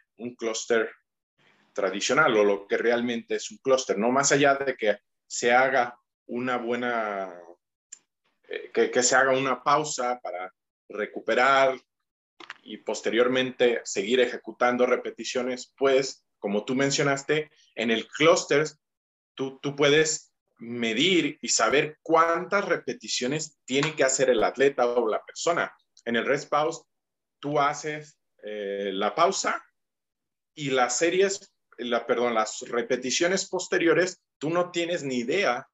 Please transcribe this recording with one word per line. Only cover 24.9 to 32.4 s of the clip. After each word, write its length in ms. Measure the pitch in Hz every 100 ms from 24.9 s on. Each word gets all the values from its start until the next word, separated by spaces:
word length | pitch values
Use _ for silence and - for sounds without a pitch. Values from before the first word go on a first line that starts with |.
| 120 110
la 160 | 98
persona. 480 | - - - 170 95 - _ _
En 120 | - 117
el 100 | 113
rest 240 | 143 -
pause, 320 | 147 160 160 - _ _ _ _ _
tú 180 | 143 147
haces, 640 | 143 147 156 151 147 _ _ _
eh, 480 | 104 107 98 101 101
la 220 | 95 104
pausa 500 | - 175 196 - 349 - _ _ _ _ _ _ _ _
y 160 | - 139
las 280 | 131 120 -
series, 560 | 165 185 190 - - _ _ -
la, 280 | 120 117 -
perdón, 280 | 120 120
las 260 | 113